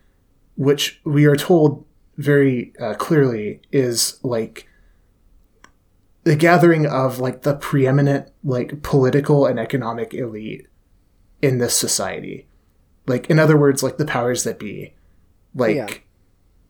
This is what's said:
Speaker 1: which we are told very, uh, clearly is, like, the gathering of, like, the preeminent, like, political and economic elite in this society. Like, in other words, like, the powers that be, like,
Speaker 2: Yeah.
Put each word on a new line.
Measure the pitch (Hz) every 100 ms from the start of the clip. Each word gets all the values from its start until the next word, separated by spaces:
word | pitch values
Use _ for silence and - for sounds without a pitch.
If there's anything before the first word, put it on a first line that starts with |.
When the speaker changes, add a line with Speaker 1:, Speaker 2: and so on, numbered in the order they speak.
| _ _ _ _ _ -
Speaker 1:
which | 139 143 - -
we | - 147 147
are | 143
told | - 180 151 127 - _ _ -
very, | 135 143 139 123 - -
uh, | 120 104
clearly | - 160 135 113 104 - _
is, | 143 123 113 - -
like, | 131 117 110 - - _ _ _ _ _ _ _ _ _ _ _ _ _ _ _
the | 175 147
gathering | 170 175 170 160 151
of, | 127 131 120
like, | 127 -
the | -
preeminent, | 147 - 147 131 135 139 139 - _
like, | 147 123 120 147
political | - 143 127 139 147 147 131
and | 127
economic | 113 131 113 117 113
elite | - 123 107 107 101 - _ _ _ _ _ _ _
in | 143 127
this | 117 -
society. | 113 - 98 85 95 92 - _ _ _ _ _ -
Like, | 123 -
in | 156
other | 156 151
words, | 143 135
like, | 131 -
the | 151
powers | 127 120 120 -
that | -
be, | 104 95 101 _ _ _ _ _ _
like, | 131 117 139
Speaker 2:
Yeah. | 107 - _ _ _ _ _ _ _